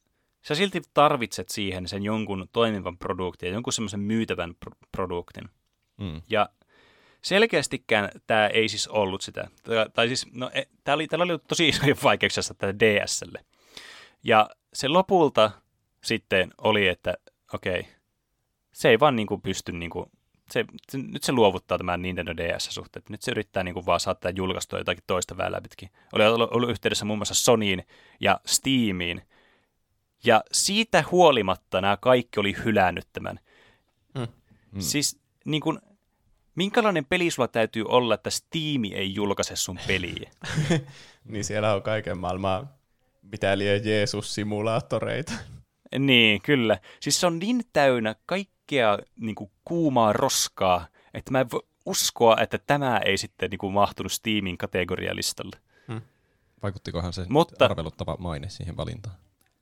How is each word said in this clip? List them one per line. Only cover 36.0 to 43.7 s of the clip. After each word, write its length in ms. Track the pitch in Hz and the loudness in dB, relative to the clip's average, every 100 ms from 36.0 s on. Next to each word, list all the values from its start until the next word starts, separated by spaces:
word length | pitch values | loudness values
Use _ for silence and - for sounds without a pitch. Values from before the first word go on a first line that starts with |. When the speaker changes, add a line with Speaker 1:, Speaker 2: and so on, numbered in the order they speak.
| _ _ _ _ _ | _ _ _ _ _
Speaker 1:
minkälainen 500 | - 196 240 214 170 | -6 -2 2 2 0
peli 260 | 135 180 170 | 0 0 0
sulla 180 | 139 120 | 0 -2
täytyy 360 | 120 110 113 104 | 0 0 -2 2
olla, 260 | 120 120 | 2 2
että 160 | 104 104 | 0 -2
Steam 540 | - - 160 151 139 104 | -8 -6 -6 -2 -2 -2
ei 200 | 92 98 | -4 -4
julkaise 420 | 98 101 98 98 90 | -2 -2 -2 -4 -4
sun 220 | - 87 - | -6 -6 -2
peliä? 440 | 95 90 - - _ - 156 147 | -2 -2 -10 -14 _ -6 -4 0
Speaker 3:
<laughs> 100 | 160 139 - - _ | 0 -2 -14 -20 _
Niin 200 | - 107 | -12 -10
siellä 300 | 95 107 107 | -6 -2 0
on 80 | 101 | 0
kaiken 360 | 101 107 101 90 | 0 -4 -4 -6
maailman 500 | 90 92 95 95 139 - _ _ _ _ | -6 -4 -2 -2 -6 -18 _ _ _ _
mitä 360 | 98 104 98 98 | -16 -4 0 0
lie 180 | 101 | 2